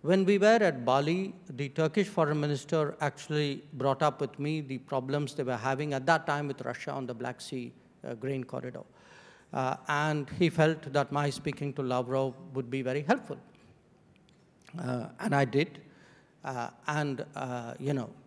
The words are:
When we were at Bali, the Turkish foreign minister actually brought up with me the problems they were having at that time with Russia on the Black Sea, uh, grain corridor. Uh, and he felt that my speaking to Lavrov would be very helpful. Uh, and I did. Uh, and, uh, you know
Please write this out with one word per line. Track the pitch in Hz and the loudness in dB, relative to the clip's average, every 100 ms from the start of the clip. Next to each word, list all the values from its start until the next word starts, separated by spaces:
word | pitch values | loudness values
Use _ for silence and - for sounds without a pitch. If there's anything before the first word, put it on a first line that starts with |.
When | 147 190 190 | 4 4 6
we | 202 | 6
were | 208 226 | 8 8
at | 196 135 120 | 6 2 4
Bali, | 131 147 180 196 - - | 4 4 0 -2 -8 -14
the | 131 143 | -6 -4
Turkish | 139 156 156 190 | 0 2 2 0
foreign | - 151 151 | 2 2 2
minister | 147 143 - 160 147 - | 2 -2 0 0 0 0
actually | 143 - - 151 147 139 - | -4 -4 -4 0 0 -4 -10
brought | 135 135 135 | -2 0 4
up | 151 - | 2 2
with | 139 - | -6 -4
me | 143 156 | -4 -2
the | 135 131 | -4 -8
problems | - 135 131 143 143 | -4 -4 0 -2 -2
they | - | -2
were | 131 120 | -2 -2
having | 123 135 151 | 0 -2 -2
at | 135 131 | -2 4
that | 160 160 | 2 4
time | 147 147 | -2 -2
with | 135 | -6
Russia | 123 120 - | -6 -8 -6
on | 139 123 | -6 -6
the | 117 | -6
Black | 123 123 | -8 -8
Sea, | - 131 120 - _ _ 127 | -10 -8 -10 -14 _ _ -10
uh, | |
grain | 117 131 135 | -8 -4 -4
corridor. | 123 131 127 123 - - - - - - _ | -4 -8 -8 -12 -16 -20 -20 -20 -20 -20 _
Uh, | - 131 - - | -2 -2 -2 0
and | 147 151 151 139 - | 0 2 0 -2 2
he | 175 | 2
felt | - 156 156 151 | 6 4 4 0
that | 139 135 | 0 2
my | 143 147 | 0 0
speaking | 127 147 139 143 | -2 -6 -4 -6
to | 135 | -4
Lavrov | 131 123 123 135 135 123 - | -2 0 0 0 0 -4 -10
would | 135 120 | -8 -6
be | 135 | -4
very | 127 139 | -2 -2
helpful. | 147 269 - - - - - - _ _ _ - _ _ _ _ - 165 | 0 -2 -2 -14 -14 -20 -20 -20 _ _ _ -20 _ _ _ _ -16 -10
Uh, | 123 123 110 - | -6 -6 -8 -8
and | - | 0
I | 143 131 | 2 4
did. | 135 160 - - - - - _ _ 143 | 2 0 -4 -20 -20 -20 -20 _ _ -8
Uh, | 127 117 - - | -6 -8 -8 -4
and, | 151 147 135 - 143 | -2 -2 -4 -8 -8
uh, | 131 123 117 - | -6 -6 -8 -6
you | 135 | -2
know | 139 110 - | -2 -4 -12